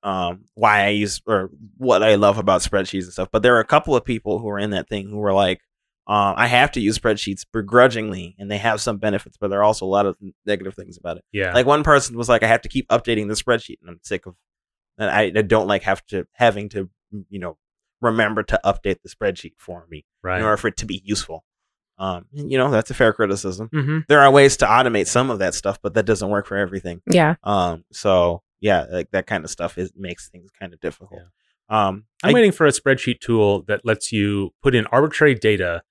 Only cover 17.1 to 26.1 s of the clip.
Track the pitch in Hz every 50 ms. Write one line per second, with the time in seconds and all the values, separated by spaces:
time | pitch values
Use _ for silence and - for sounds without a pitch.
17.1 | 101 104 92 _ 101 98 90 87 76 _ _ _ _ _ _ _ _ _ 120 117
18.1 | 113 113 110 104 107 107 107 - 110 - - 101 98 - _ 101 92 _ _ -
19.1 | - _ 110 101 92 - - - _ _ _ - 90 85 85 85 82 76 _ _
20.1 | _ _ - 92 90 90 110 107 107 104 - 110 - - - 101 95 95 92 98
21.1 | 107 - - - 82 80 _ _ _ _ _ _ _ _ _ _ _ _ 95 95
22.1 | 90 90 90 _ 135 147 147 - 135 131 127 143 135 107 113 - 123 - 131 113
23.1 | 104 - 113 98 98 101 - 95 90 92 110 113 - 156 135 139 151 160 151 _
24.1 | 147 147 139 139 135 143 139 139 - - 139 101 107 120 131 123 113 101 90 -
25.1 | - 120 127 135 123 98 95 90 82 - - 98 98 - _ 104 90 113 101 101